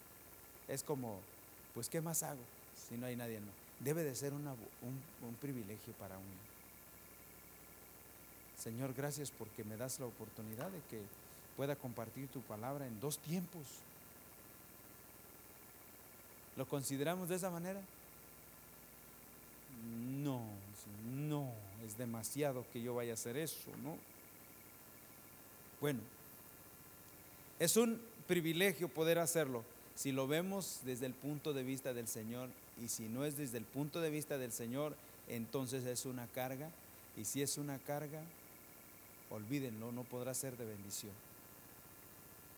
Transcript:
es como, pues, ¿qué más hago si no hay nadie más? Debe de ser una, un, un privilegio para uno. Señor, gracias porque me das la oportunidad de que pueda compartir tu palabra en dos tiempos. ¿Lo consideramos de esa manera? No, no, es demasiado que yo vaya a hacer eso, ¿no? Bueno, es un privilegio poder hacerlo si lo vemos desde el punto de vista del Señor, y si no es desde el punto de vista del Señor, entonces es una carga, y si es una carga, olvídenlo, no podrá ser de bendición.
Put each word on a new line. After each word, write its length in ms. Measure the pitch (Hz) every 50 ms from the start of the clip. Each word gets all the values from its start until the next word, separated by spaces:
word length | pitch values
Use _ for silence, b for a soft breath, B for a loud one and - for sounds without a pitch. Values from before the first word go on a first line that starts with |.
| - - - - - - - - - - - - -
es 160 | - 135 135 -
como, 380 | - 151 135 123 113 104 92 - - - - - - - - - - -
pues, 140 | 120 117 -
¿qué 120 | - 165
más 240 | 156 170 160 - 160
hago 160 | 147 147 131 120 113 - - - - - - - -
si 80 | 117
no 100 | 120 123
hay 80 | 123 123
nadie 240 | 120 120 117 113 107
más? 240 | 104 101 95 - - - - -
Debe 260 | 123 139 156 170 165
de 100 | 143 127
ser 180 | 117 139 143 139
una, 200 | 143 147 143 131
un, 760 | 117 101 - - - 117 123 131 135 127 - - - 127 117
un 60 | 117 113
privilegio 520 | - 143 135 120 107 95 110 104 - 117 107
para 220 | - 107 95 95
uno. 260 | 95 95 98 95 92 101 - - - - - - - - - - - - - - - - - - - - - - - - - - - - - - - - - - - - - - - - - - - -
Señor, 320 | 120 113 120 135 131 123
gracias 360 | 139 135 147 143 147 143 123
porque 340 | - - 113 104 - - 107
me 120 | 104 107
das 220 | 104 123 131 - -
la 80 | 131
oportunidad 640 | 120 104 - 110 107 - - 110 107 110 110 147 190
de 100 | 196 165 143 -
que 100 | 123 110 101 104 - B B B B B B - -
pueda 180 | - 135 139 143
compartir 540 | - - 127 113 117 113 110 - 131 139 135
tu 120 | - 135 113
palabra 440 | - 110 104 110 127 143 143 139
en 140 | 123 113 104
dos 180 | 127 147 147 -
tiempos. 440 | - 151 165 190 180 - - 170 143 - - - - - - - - - - - - - - - - - - - - - - - - - - - - - - - - - - - - - - - - - - - - - - - - - - - - - - - - - -
¿Lo 100 | - 135
consideramos 640 | - 147 143 131 - 139 135 143 156 175 185 185 165
de 80 | 185
esa 140 | 185 180 185
manera? 300 | 175 170 170 185 190 202 190 175 - - - - - - - - - - - - - - - - - - - - - - - - - - - - - - - - - - - - 135 117 113 117 117 117 120 127 135 139 143
No, 200 | 143 135 123 113 107 104 101 98 101 104 104 - 107 104 104 110 120 127
no, 340 | 139 147 151 151 147 143 131 117 107 104 98 95 110 113
es 140 | 110 104 -
demasiado 680 | 127 117 117 113 110 - - 135 147 143 127 127 113 - -
que 100 | 123 117
yo 120 | 123 120
vaya 180 | 120 120 117 113
a 20 |
hacer 220 | - - 117 117
eso, 340 | 147 165 147 - - - - 104 110 117
¿no? 140 | 143 170 165 - - - - - - - - - - - - - - - - - - - - - - - - - - - - - - - - - - - -
Bueno, 180 | 135 147 139 113 104 - - - - - - - - - - - - - - - - - - - - - - - - - - - - - - -
es 180 | 160 160 -
un 240 | 220 240 226 226 - - - - - - -
privilegio 600 | 180 180 156 165 160 165 190 202 165 127 180 156
poder 300 | - 156 160 165 170 170
hacerlo 460 | 170 151 - 165 151 131 127 117 113 - - - - - -
si 160 | - - 139 135
lo 160 | 135 131 131
vemos 520 | 151 165 180 190 196 196 165 - - - -
desde 220 | 127 127 117 135
el 60 | 127 123
punto 400 | - - 143 151 143 - 156 143
de 100 | 135 127
vista 300 | 127 135 131 - 139 123
del 160 | 120 117 107
Señor, 400 | - 117 107 110 120 123 127 123 104 - - - - - 120
y 60 | 113
si 160 | - - 113
no 200 | 110 113 127 143
es 120 | 156 143
desde 220 | 139 147 127 113 120
el 60 | 110
punto 360 | - - 131 151 147 - 170
de 100 | 165 156
vista 280 | 151 151 147 - 147 135
del 140 | 127 117 107
Señor, 420 | - 120 113 123 139 151 151 147 B B B B B B -
entonces 560 | - 117 113 110 - 139 131 117 131 131 123
es 200 | 123 123 120 -
una 200 | 135 127 123 120 113
carga, 420 | - 131 127 131 135 131 151 160 165 - - B B B B B -
y 80 | - 107
si 180 | - - 139 143
es 160 | 135 - 147
una 200 | 147 143 139 135
carga, 440 | - - 143 147 151 143 151 156 156 170 160 - - - - - - - - - - - - - - - - - - -
olvídenlo, 600 | - 107 107 107 139 143 135 123 110 107 113 120 120
no 100 | 123 123
podrá 300 | 120 123 123 123 131 127
ser 220 | - 135 135 127
de 80 | 117 120
bendición. 480 | 110 107 98 98 101 98 - - 101 98 - - - - - - - - - - - - - - - - - - - - - - - - - - - -